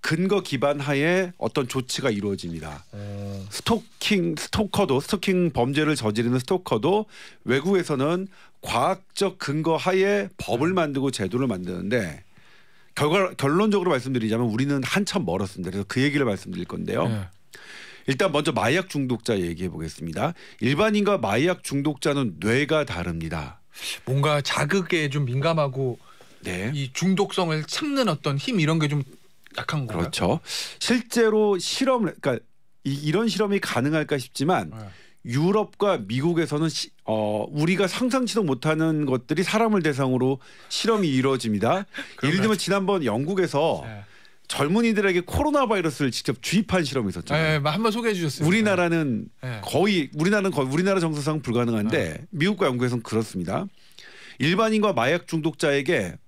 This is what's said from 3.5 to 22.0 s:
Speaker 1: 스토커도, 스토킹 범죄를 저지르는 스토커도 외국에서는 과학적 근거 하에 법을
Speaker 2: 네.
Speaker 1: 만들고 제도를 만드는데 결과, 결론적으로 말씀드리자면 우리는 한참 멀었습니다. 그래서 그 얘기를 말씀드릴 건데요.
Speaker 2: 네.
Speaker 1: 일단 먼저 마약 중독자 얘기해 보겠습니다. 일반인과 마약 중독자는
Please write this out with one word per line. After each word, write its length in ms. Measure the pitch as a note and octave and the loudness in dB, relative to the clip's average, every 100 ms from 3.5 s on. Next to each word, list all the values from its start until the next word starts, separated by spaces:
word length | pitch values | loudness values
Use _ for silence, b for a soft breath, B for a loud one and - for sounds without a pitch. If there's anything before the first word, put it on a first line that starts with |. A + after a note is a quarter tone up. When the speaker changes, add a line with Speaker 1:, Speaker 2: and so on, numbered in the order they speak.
| - - A3+ - - - G3+ E3+ D3+ | -6 0 0 -2 -6 0 2 2 -4
Speaker 1:
스토커도, 600 | - - G#3 - F#3+ C3+ | -4 -2 -2 0 2 2
스토킹 500 | - G3+ - F3+ E3+ | 0 -2 2 2 2
범죄를 460 | C3 A#2+ C#3 D3+ D3+ | 2 0 2 2 2
저지르는 420 | A2 G#2 A#2 B2+ | 0 0 0 0
스토커도 680 | B2 F#3 - A2+ C3+ G3+ G#3+ B B B - | 0 -2 0 0 2 0 -2 B B B 0
외국에서는 840 | C3+ D#3+ G3 - C#3 C#3+ F3+ G3 B B - | 0 2 0 2 0 0 0 -4 B B -16
과학적 760 | - A#2 D3 F#3+ - - G3 F#3+ | -4 0 0 0 -8 -2 -2 -2
근거 380 | - D3+ D#3+ D#3 | -4 -2 0 0
하에 520 | F#3 F#3+ G3 G3+ G3 - | 2 2 2 2 -2 -8
법을 300 | - A#2 D#3+ | -4 0 2
Speaker 2:
네. 40 | F#3 | 2
Speaker 1:
만들고 340 | D#3 C#3 C#3 | 0 0 -2
제도를 380 | - F#2 A#2+ C3+ | -2 -2 0 0
만드는데 760 | F#2 F2+ F2+ F#2+ A#2+ F2+ C#2+ - b b b b b b - | -2 -6 -6 -2 -2 -2 -10 -18 b b b b b b -2
결과, 380 | D3 F#3+ F#3 | 0 2 0
결론적으로 560 | - C3+ E3 G#3+ G3+ F3+ | 0 2 4 4 2 2
말씀드리자면 560 | C3+ B2+ B2+ A2 A2+ A#2+ | 0 0 -2 0 0 0
우리는 380 | A2 C#3+ C#3+ | 0 0 0
한참 420 | B2+ G3 G3+ - F#2+ | 0 0 0 -2 -2
멀었습니다. 460 | F2+ F#2+ - F2+ | -2 -4 -6 -6
그래서 140 | F#2+ G2 | -6 -4
그 160 | C3 | 0
얘기를 200 | C#3+ C#3+ B2+ | 2 2 0
말씀드릴 380 | F#2+ - F2+ F2 | -2 -6 -8 -8
건데요. 420 | F2+ F2+ A#2+ B2 | -6 -4 0 0
Speaker 2:
네. 140 | G#2+ F#2+ - - B B B B B - | -2 -6 -16 -20 B B B B B -4
Speaker 1:
일단 260 | C3+ G3 | 0 2
먼저 200 | D3 D3+ | 2 0
마약 360 | A#2 G#2+ E3+ F#3 | 2 2 0 -2
중독자 500 | D3 C3 A#2+ - G#2 | -4 -2 -2 0 0
얘기해 300 | E2+ E2+ F#2 | 0 -4 -6
보겠습니다. 640 | D#2+ D#2+ - E2+ D#2 C#3+ F3 B B | -6 -10 -8 -8 -4 -4 -6 B B
일반인과 580 | A#2+ C#3+ G#3+ G#3 G3+ F#3+ | 0 2 2 4 2 2
마약 460 | G#2+ A2 E3+ F3+ | 2 2 2 0
중독자는 720 | - C#3 C#3+ C#3 | -4 -2 -2 -2